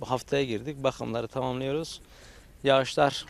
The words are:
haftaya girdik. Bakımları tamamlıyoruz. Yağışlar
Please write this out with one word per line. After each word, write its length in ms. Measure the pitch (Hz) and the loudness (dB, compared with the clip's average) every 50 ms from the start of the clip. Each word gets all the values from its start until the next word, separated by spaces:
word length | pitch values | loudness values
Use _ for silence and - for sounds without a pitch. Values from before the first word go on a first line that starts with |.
| 123 | -4
haftaya 380 | 113 127 123 - - 143 139 139 | -2 -2 -2 -2 0 0 0 0
girdik. 400 | 127 113 104 120 147 147 135 135 | 0 -2 -6 -6 -8 -8 -2 -2
Bakımları 440 | 135 - - 127 120 113 117 113 113 | -2 -2 -2 -6 -4 -4 -4 -4 -4
tamamlıyoruz. 760 | - 135 127 127 127 127 131 135 139 156 165 - - - - - - - - - - - - - - - - | -4 -4 -4 -2 -4 -4 -4 -4 -4 -4 -4 -6 -12 -16 -18 -20 -20 -20 -20 -20 -20 -20 -20 -20 -12 -2 4
Yağışlar 600 | 139 135 135 131 - - - 143 139 131 - - | 6 6 6 6 2 2 4 4 4 2 0 -8